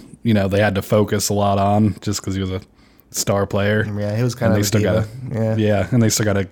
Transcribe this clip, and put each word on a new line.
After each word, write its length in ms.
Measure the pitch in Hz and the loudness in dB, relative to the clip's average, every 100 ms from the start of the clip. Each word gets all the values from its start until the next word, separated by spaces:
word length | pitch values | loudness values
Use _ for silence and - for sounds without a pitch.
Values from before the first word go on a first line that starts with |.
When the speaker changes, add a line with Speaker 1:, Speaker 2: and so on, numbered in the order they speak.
| - - | -8 -6
Speaker 1:
you 100 | 117 | 0
know, 140 | 104 98 | 2 2
they 120 | 101 | 2
had 140 | 107 95 | 2 0
to 60 | |
focus 480 | - 107 104 104 - | 0 2 2 0 -2
a 40 | |
lot 240 | 101 101 98 | 0 2 2
on 380 | 98 104 110 95 | 2 4 2 0
just 200 | - 98 | -6 -6
'cause 140 | - 95 | -6 -6
he 60 | |
was 100 | 95 | -4
a 100 | 92 - _ _ _ _ | -6 -10 _ _ _ _
star 340 | - - 101 101 | -6 -2 0 0
player. 400 | 104 101 107 110 101 | 0 2 0 0 -4
Speaker 2:
Yeah, 180 | 104 107 | -4 -2
he 80 | |
was 100 | 123 | -2
Speaker 1:
And 60 | - | -2
Speaker 2:
kind 120 | 117 | 0
of 40 | 107 | 2
Speaker 1:
they 40 | |
Speaker 2:
a 20 | 101 | 2
Speaker 1:
still 160 | 107 | 0
Speaker 2:
diva. 260 | 104 110 107 131 123 | 2 0 -2 -8 -8
Speaker 1:
got 60 | - | -4
a, 60 | |
Speaker 2:
Yeah. 120 | 110 110 | -2 0
Speaker 1:
yeah, 320 | 107 101 92 | 2 2 0
and 100 | 127 | 2
they 80 | 110 | 2
still 160 | - 107 | 2 0
got 120 | 98 | -2
a 100 | 92 | -4